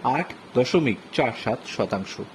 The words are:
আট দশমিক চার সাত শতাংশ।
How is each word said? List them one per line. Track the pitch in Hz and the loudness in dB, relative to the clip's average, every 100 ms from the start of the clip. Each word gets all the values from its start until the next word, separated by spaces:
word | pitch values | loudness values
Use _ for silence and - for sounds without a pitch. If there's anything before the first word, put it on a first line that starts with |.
আট | 123 139 180 - - | 0 0 -2 -10 -2
দশমিক | 123 127 180 147 95 - | 2 4 4 4 0 -4
চার | - 131 107 | 0 0 0
সাত | - 117 - - | -4 -4 -4 -4
শতাংশ। | 101 98 95 - 104 | -2 -2 -4 -10 -12